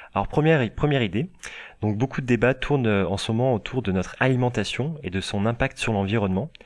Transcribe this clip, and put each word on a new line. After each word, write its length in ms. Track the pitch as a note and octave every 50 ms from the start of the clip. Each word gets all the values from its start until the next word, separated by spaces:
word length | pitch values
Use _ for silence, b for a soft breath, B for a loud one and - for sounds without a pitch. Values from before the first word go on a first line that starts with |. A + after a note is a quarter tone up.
| B B -
Alors, 140 | F#2+ G2+ -
première, 440 | - D#3 D3 D#3 E3 D3 B2 G#2 -
première 260 | - - D3 D3 C3+
idée, 300 | A#2 G2 E2+ G#2+ D#3 F#3 - B B B B B B B B B
donc 160 | - G#2+ G#2 G#2
beaucoup 240 | B2+ - - -
de 60 | C3+ B2
débats 260 | B2 A2+ A#2 B2 C3+
tournent, 320 | C3 - - C#3+ C#3 B2
euh, 220 | A2 G#2 G2 F#2+ E2
en 100 | G2 G2+
ce 140 | - -
moment 240 | A2+ A2+ B2 C3+ B2
autour 260 | G#2 - - - B2+
de 100 | - G2+
notre 240 | F#2 F#2+ F2+ - - -
alimentation 800 | B2+ C3 C3 B2 B2+ B2 B2 A2+ G2+ - - - B2 D#3 E3 D3
et 80 | - F#2
de 100 | E2+ F#2+
son 280 | - - - G2+ G2 A2+
impact 320 | A#2 - C3+ C3+ - -
sur 140 | - - A2
l'environnement. 580 | G2+ G2 F#2+ G#2+ A#2 G2+ F#2+ F#2 F#2+ C3 E3 B B B